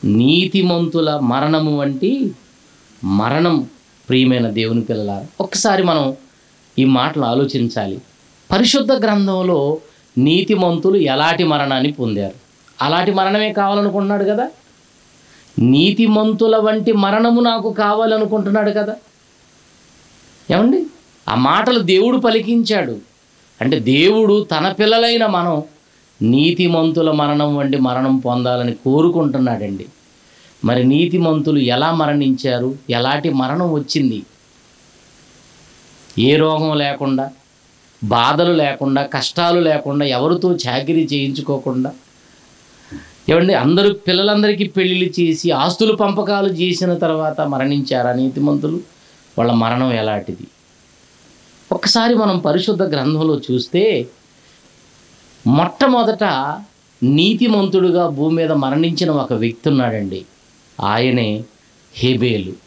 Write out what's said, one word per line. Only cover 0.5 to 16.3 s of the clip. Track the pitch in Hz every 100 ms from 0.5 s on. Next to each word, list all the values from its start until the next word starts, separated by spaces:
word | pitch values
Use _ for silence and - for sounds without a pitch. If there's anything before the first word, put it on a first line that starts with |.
| 196 180 170 170 165 156 151
మరణము | 127 127 147 156 156 147
వంటి | 143 135 - 269 226 - - _ _ - _ -
మరణం, | 95 98 110 147 170 160 127 - _ _ -
ప్రియమైన | 127 127 127 113
దేవుని | 107 113 117
పిల్లలారా, | 107 110 104 98 147 -
ఒక్కసారి | 185 - 220 190
మనం | 185 160 135 135 - _ _ _ _ -
ఈ |
మాటలు | 131 127 139 151
ఆలోచించాలి. | 123 123 139 135 117 110 98 95 - _ _ _ _
పరిశుద్ధ | 190 240 277 240
గ్రంథంలో | 262 214 202 196 185 185 165 139 156 - _ _ -
నీతిమంతులు | 139 170 190 202 180 170 185 196
ఎలాంటి | 151 131 156 170
మరణాన్ని | 170 147 139 131 139
పొందారు? | 143 117 104 98 - _ _ - -
అలాంటి | 135 170 185
మరణమే | 190 190 208 214
కావాలనుకుంటున్నాడు | 208 196 202 202 190 196 202
కదా. | 202 208 269 - _ _ _ _ _ _ _ - - -
నీతిమంతుల | 117 135 185 208 226 214 214